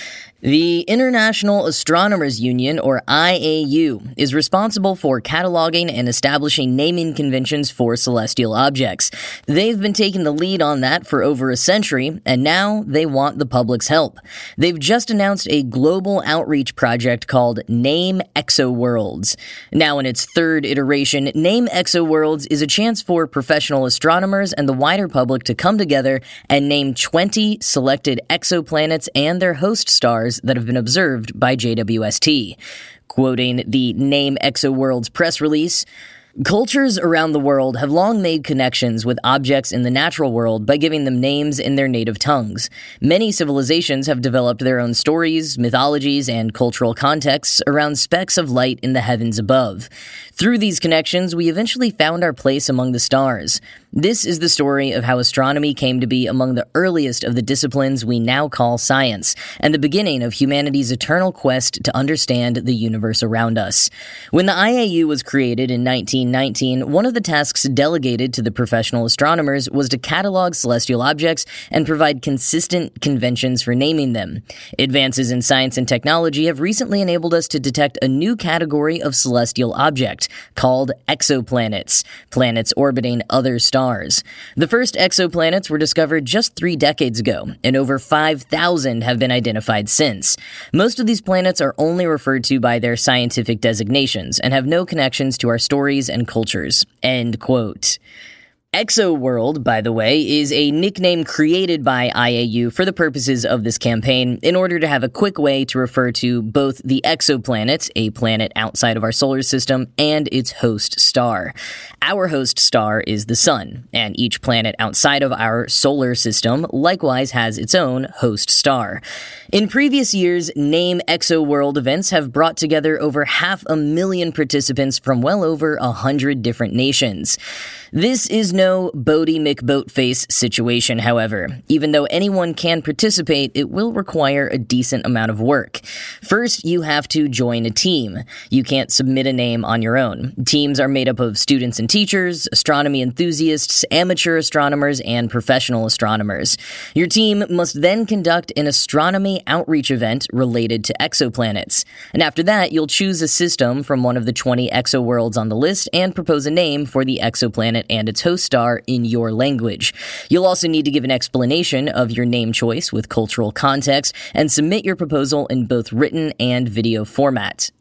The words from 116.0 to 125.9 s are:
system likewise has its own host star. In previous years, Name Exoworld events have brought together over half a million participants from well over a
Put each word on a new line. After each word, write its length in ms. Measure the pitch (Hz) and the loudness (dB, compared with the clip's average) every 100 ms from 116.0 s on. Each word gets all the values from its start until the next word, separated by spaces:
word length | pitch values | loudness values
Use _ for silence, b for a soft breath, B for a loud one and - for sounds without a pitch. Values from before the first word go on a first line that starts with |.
| 127 | 0
system 540 | 120 117 104 117 135 165 | 0 -2 0 0 0 -2
likewise 600 | 131 160 185 147 127 135 | 0 0 2 0 0 0
has 260 | 127 113 110 | 0 -2 -2
its 160 | 110 | 0
own 300 | 180 143 127 135 - | 2 2 -2 -6 -2
host 340 | 123 104 - | -2 0 0
star. 500 | - 143 131 101 101 B B B B B | 2 2 0 -2 -8 B B B B B
In 160 | 202 214 | 0 0
previous 460 | - 285 277 247 | 2 2 2 2
years, 380 | 196 175 175 160 147 | 2 2 2 -2 -2
Name 460 | 143 160 180 180 - | 2 2 2 0 0
Exoworld 680 | 170 - 165 147 147 143 143 | -2 2 2 2 2 2 0
events 360 | 127 156 190 | 0 0 0
have 200 | 175 139 | 0 0
brought 240 | 139 165 160 | 2 0 0
together 460 | 156 156 151 156 | 0 2 2 0
over 240 | 151 143 139 | 0 0 0
half 380 | - 175 190 - | 0 -2 -2 -2
a 100 | 156 | -2
million 560 | 147 160 190 185 170 | 0 0 0 -2 -2
participants 680 | 151 139 143 131 131 135 127 | -2 -2 0 -2 -2 -2 -2
from 240 | - 127 | -2 0
well 200 | 131 202 | 2 2
over 340 | 160 156 156 151 | 0 0 -2 -2
a 140 | 123 | -2